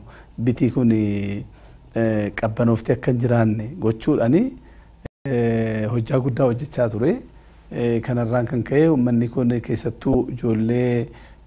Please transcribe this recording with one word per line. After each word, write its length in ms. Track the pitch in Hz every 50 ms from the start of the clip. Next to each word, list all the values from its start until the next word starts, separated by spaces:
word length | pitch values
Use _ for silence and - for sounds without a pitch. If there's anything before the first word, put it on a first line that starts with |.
| - - - - - - -
bitii 340 | - 113 127 117 - 135 117
kun, 200 | 123 135 123 117
eh, 520 | 110 110 107 101 101 101 101 101 101 104 - - - - - - - - - - - 117 113 110 110 107 104 101 -
qabbanoofte 580 | - - 113 110 - 120 117 113 113 - - 127
akka 180 | 120 - -
hin 80 | 123 120
jiraanne 480 | 123 120 120 117 113 110 107 110 107 117 165 190
gochuudhaani, 600 | 113 110 110 113 - 151 147 - 113 117 139 185 247 262 - - - - - - - - - - - - - _ _
eh, 600 | 139 131 120 117 117 117 113 113 113 110 110 107 107
hojjaa 300 | 117 120 113 - 135 135
guddaa 260 | 120 135 117 117 139
hojjechaa 440 | 123 117 120 147 - - - - -
ture. 260 | 107 104 117 151 226 262 - - - - - - - - - -
Eh, 300 | - - 120 120 117 113
kanarraan 440 | 113 - 123 120 117 113 120 123 120
kan 180 | 113 127 120 110
ka'e 260 | - 135 143 156 165
uummanni 380 | 156 131 120 123 120 117 120 117
kun 320 | - 139 123 120 123 117
keessattuu 640 | 117 - 120 110 - 127 - - - 139 131 123 127 -
ijoollee, 760 | 131 120 - 120 113 107 113 110 120 123 123 123 120 120 113 - - - - - - - -